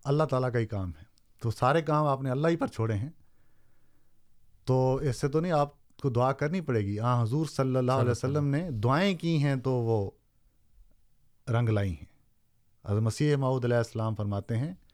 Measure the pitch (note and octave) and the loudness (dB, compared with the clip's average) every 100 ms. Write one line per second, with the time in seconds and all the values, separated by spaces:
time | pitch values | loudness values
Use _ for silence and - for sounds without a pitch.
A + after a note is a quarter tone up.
0 | C3+ D3 D3 B2+ B2+ A#2+ A2 G2+ F#2 D#2+ | -2 0 2 0 0 0 -2 -4 -6 -8
1 | - _ _ - A#2 - B2+ D#3+ D#3 D3+ | -18 _ _ -8 -6 0 2 2 2 0
2 | D3+ C3 C3+ C3 D#3+ E3 C#4 - A2+ G#2 | 2 0 -2 0 0 0 -2 -2 -2 -2
3 | C#3 - - - - - - - - - | -4 -10 -20 -20 -20 -20 -20 -20 -20 -20
4 | - - - - - - - C3 C3 C3+ | -20 -20 -20 -20 -20 -10 0 2 2 2
5 | D3 - C#3+ D#3 F3+ D3+ C#3+ - _ - | -2 -2 0 0 2 2 0 -4 _ -4
6 | C#3 A#2+ C3 C3+ D3+ F#3 D#3 A#2 G#2 G2+ | -2 2 0 0 -2 -2 -2 0 0 0
7 | A#2+ A#2+ A2 C#3+ D3+ - C3 B2+ B2 C3+ | 2 2 2 0 -2 -2 0 2 2 2
8 | B2 A#2 C3+ D3 C#3+ C#3+ F3+ A2+ A#2 D3 | 2 0 0 0 0 -2 -2 -2 2 2
9 | G3 F3 E3 D#3+ C#3+ C3 C3 B2+ A2+ A2 | 2 0 0 2 2 0 0 0 0 0
10 | G2 - _ _ _ _ _ - - _ | -2 -8 _ _ _ _ _ -20 -20 _
11 | _ _ _ _ - A#2 A#2+ G#2 G2+ D#2 | _ _ _ _ -2 0 2 0 0 -6
12 | - _ _ _ _ _ _ _ - G#2 | -12 _ _ _ _ _ _ _ -2 0
13 | A2+ - D3+ C#3 C3 C3 A#2+ A#2+ A2+ A2 | 0 0 2 2 2 0 2 0 0 -2
14 | A2 G#2+ G2+ G2+ - A2+ D3+ F#3 _ | -4 -2 -4 -4 -4 -4 -4 -8 _